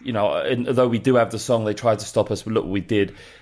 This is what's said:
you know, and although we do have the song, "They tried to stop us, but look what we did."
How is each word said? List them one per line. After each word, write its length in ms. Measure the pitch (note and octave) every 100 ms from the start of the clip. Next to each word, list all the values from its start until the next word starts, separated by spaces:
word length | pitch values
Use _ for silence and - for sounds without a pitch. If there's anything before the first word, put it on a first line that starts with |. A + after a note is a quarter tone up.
you 120 | B2+
know, 200 | A2 G2+ D#2
and 320 | C#2 B2+ B2
although 200 | B2 B2
we 120 | A#2
do 160 | C3 B2
have 160 | A2+
the 80 | A2
song, 260 | - A#2 G#2+
"They 80 |
tried 260 | G#2 A#2+ G#2+
to 60 | G#2+
stop 260 | A2+ G2
us, 120 | G2+
but 100 | -
look 100 | A2
what 80 | -
we 80 | G2
did." 340 | F2+ G#2+ F#2+ - - -